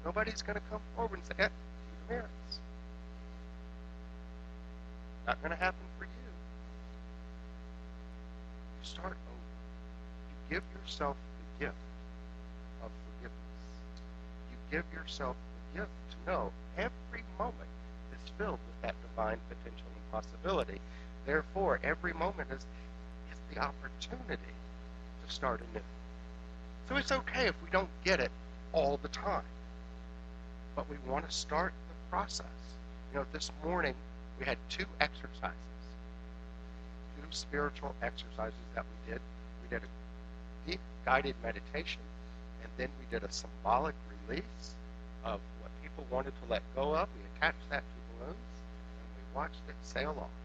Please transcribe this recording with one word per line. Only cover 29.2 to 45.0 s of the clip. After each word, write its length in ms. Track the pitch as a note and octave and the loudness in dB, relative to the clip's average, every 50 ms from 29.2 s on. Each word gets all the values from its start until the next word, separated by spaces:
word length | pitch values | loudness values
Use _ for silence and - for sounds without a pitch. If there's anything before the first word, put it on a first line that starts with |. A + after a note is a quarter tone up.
| F3+ G3+ F#3 C3 - - - - - - - - - - - - - - - - - - - - - - - - - - - | 2 4 4 4 2 -2 -8 -8 -8 -8 -8 -8 -8 -8 -8 -8 -8 -8 -8 -8 -8 -8 -8 -8 -8 -8 -8 -8 -6 -2 -2
but 120 | C#3 C3 - | -2 0 0
we 100 | D3 C#3+ | -2 -4
wanna 340 | - B2 C3+ D3 - - | 0 2 2 2 2 2
start 420 | - - - - D3 D#3 F3+ F#3 F3+ - - - | 0 0 2 4 6 6 6 4 2 -2 -6 -6
the 60 | - - - - | -6 -6 -4 2
process. 360 | F3+ F#3 G3+ F3+ - - - - - - - - - - - - - - - - | 2 2 4 4 0 -2 -2 -4 -6 -6 -6 -8 -8 -8 -8 -8 -8 -8 -6 0
You 80 | - C#3+ | 2 2
know, 80 | C3+ - | 2 2
this 180 | - D#3 - - - - D#3 | 0 0 0 -2 -2 0 2
morning 320 | D#3+ F3+ F3+ D#3+ C#3 B2+ - - - - - - - - - | 4 6 6 6 4 4 2 -4 -6 -8 -8 -8 -6 -4 2
we 60 | C3 | 4
had 140 | C#3 B2 - - - | 4 4 2 0 -2
two 180 | - - F#3+ F#3+ - - | 0 0 0 0 6 6
exercises, 560 | D3 D3 - - - C3+ - - - A#2+ A#2+ - - - - - - - - - - - - - - - - - - - - - - - - - - - - - - - - | 6 6 6 -2 -4 -4 -2 0 0 0 0 0 -6 -6 -6 -6 -6 -6 -6 -6 -6 -6 -6 -6 -6 -6 -6 -6 -6 -6 -6 -6 -6 -6 -6 -6 -6 -6 -6 -6 -6 -6 -6
two 100 | - - - | -6 -4 -2
spiritual 680 | - - - - - D3 D3 D3 C#3 - C#3+ C#3 C3+ - | -2 -2 0 4 6 6 6 6 4 2 0 0 2 2
exercises 580 | A#2 A#2+ A#2 - - - - A2+ A2 A2+ A2 - - - - | 2 2 2 0 -6 -4 0 2 2 2 0 -4 -6 -2 0
that 100 | A2+ G2 | 0 0
we 140 | - - - - A2 | 0 -6 -6 -4 -2
did. 100 | A2+ - - - - - - - - - | -2 -2 -2 -4 -8 -8 -8 -8 -8 -8
We 60 | - - | -2 0
did 140 | A#2+ A2+ | 0 0
a 60 | - - - - - - - - - - - - - - - - - E3 | 0 -2 -6 -6 -6 -6 -6 -6 -6 -8 -6 -6 -8 -6 -6 -4 0 0
deep 100 | F3+ F#3+ - - - - - | 0 0 -2 -6 -6 2 8
guided 300 | A#2+ C3 C3+ C#3+ C#3 B2+ - | 8 10 10 8 6 2 2
meditation, 600 | - A2+ A2+ - - - - D3 E3+ - - - - - - - - - - - - - - - | 0 0 0 0 -2 0 0 0 0 0 -2 -2 -4 -6 -6 -6 -6 -6 -6 -6 -6 -6 -6 -6
and 80 | A#2+ A#2 - | -6 -4 0
then 160 | B2 B2+ B2+ - - | 0 0 0 0 -4
we 60 | A#2+ | -2
did 180 | - A#2 A2 G#2 | 0 2 2 2
a 80 | G2+ | 2
symbolic 640 | - - - - - - - G2 A#2 B2+ D3+ D#3 - - - - - - - - | 0 -2 -2 -4 -6 2 8 8 8 10 8 6 2 0 -6 -6 -6 -6 -2 0
release 480 | B2 E3 F#3 - - - - - - - - - - - | 0 0 0 -2 -6 -6 -6 -6 -6 -6 -6 -8 -8 -8